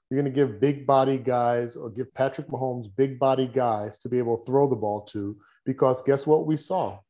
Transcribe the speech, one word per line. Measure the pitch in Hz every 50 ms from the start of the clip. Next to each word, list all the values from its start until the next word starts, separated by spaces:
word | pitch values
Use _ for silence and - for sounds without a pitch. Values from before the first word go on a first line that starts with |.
| _ -
You're | 127 139
gonna | 143 139 127
give | 147 143 127 107 101
big | 117 147 143 139 131
body | 131 139 135 131 135 135 131
guys | 117 127 123 123 120 120 120 120 120 117 -
or | - - 117
give | 101 120 127 - -
Patrick | - 131 139 - - 147 -
Mahomes | 131 120 131 131 123 123 113 104 98
big | - 139 135 131 123
body | 139 135 131 131 131
guys | 123 113 131 123 120 110 104 104 107 - -
to | - 120
be | 123 123
able | 120 117 117 113
to | -
throw | 127 127 139 143 135
the | 127
ball | 110 107 104 104 107 104
to, | - - 107 101 101 104 - _ _ _ _ -
because | - 131 - 143 131 131 131
guess | - 139 139 135 -
what | 151 156 156 135
we | 151 156
saw? | 143 - - 185 185 135 98 98 98 _